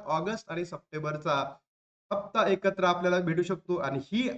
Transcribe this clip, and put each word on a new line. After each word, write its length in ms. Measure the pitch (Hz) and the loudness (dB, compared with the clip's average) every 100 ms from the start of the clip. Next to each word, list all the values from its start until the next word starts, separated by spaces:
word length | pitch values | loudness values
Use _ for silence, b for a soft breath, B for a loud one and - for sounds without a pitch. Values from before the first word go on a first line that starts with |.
| - | -2
ऑगस्ट 440 | 160 180 220 - | -2 -2 -6 -6
आणि 140 | 165 | -6
सप्टेंबरचा 920 | 175 160 _ 156 151 151 165 139 135 - _ _ _ _ - | -6 -10 _ -6 -4 -4 0 0 -2 -8 _ _ _ _ -6
हप्ता 360 | 202 202 226 202 | -6 -2 2 2
एकत्र 360 | 190 196 190 | 4 2 2
आपल्याला 340 | 180 175 185 180 | 2 4 2 2
भेटू 240 | 175 160 | 2 2
शकतो 340 | 175 185 - 175 | 0 -2 -2 -2
आणि 220 | 139 139 | -2 -4
ही 320 | 139 214 254 | -2 0 0